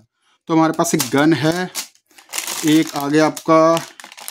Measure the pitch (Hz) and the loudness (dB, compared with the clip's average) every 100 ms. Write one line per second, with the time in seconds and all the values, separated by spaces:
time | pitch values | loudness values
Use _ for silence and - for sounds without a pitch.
0 | - _ _ _ - 160 160 156 165 165 | -16 _ _ _ -2 2 2 0 -2 -2
1 | 131 135 151 156 156 175 185 - - _ | 0 0 2 2 0 -2 -6 -10 -14 _
2 | _ - _ - - - 160 156 156 143 | _ -20 _ -10 -10 -4 0 2 0 -4
3 | 143 151 156 143 - 160 160 165 - - | -2 2 2 0 2 4 4 0 -4 -18
4 | - - - | -20 -20 -18